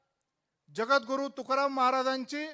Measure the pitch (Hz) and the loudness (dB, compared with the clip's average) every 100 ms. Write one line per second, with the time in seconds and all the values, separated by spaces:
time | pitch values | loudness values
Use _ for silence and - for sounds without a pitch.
0 | _ _ _ _ _ _ _ 147 226 269 | _ _ _ _ _ _ _ -6 2 2
1 | 226 269 277 277 254 269 277 269 254 262 | 2 -4 -4 -6 -2 0 2 2 2 2
2 | 254 262 247 294 311 | 0 -2 -4 -6 -8